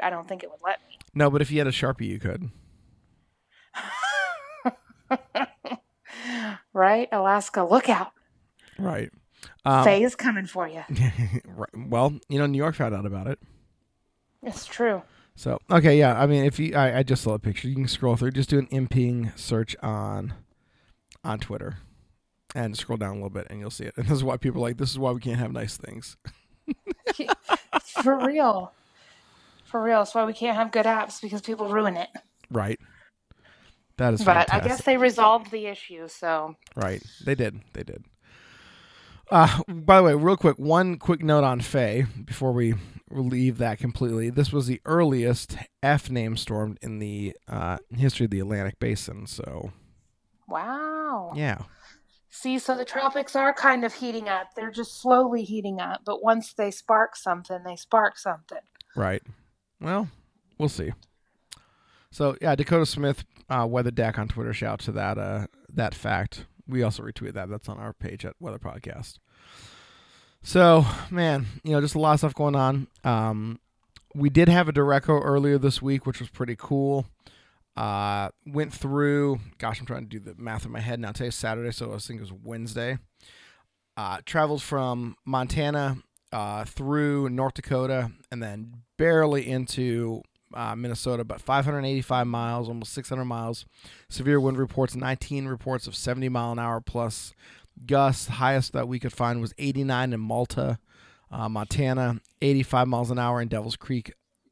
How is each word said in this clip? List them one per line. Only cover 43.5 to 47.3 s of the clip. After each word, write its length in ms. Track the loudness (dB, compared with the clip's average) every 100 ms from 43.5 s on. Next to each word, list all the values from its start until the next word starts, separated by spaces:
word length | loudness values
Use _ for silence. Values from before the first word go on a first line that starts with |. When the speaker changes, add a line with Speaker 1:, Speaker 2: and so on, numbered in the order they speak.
| 2
Speaker 2:
that 180 | -2 -2
completely. 520 | -4 -2 -2 0 0
This 200 | 0 2
was 120 | 0 -2
the 140 | -4 0
earliest 720 | 4 4 4 2 0 -2 -12 -14 -2
F 260 | 2 2 0
name 260 | -4 -2 -4
storm 400 | -4 -4 -4 -6
in 160 | -10 -8
the, 360 | -8 -6 -8